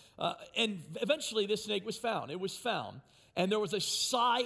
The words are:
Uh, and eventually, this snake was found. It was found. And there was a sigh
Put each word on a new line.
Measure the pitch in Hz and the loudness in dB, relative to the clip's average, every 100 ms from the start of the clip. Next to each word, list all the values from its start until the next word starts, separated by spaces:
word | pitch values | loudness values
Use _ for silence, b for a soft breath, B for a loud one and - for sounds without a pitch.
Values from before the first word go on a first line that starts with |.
| B B | B B
Uh, | 165 - - - | -2 -2 -4 0
and | 220 190 147 160 | 0 0 -8 -2
eventually, | 190 302 - 220 202 | 0 2 0 0 2
this | 208 | 0
snake | 214 208 208 | 0 -4 -4
was | - | -4
found. | 233 185 117 | -2 -2 -4
It | 175 | -4
was | 190 | -6
found. | - 240 175 104 117 - b b - | -4 -2 -2 -2 -10 -18 b b 0
And | 185 | 2
there | 214 | 2
was | 202 | 2
a | 196 | 0
sigh | - - - 247 240 240 | 0 0 2 4 4 4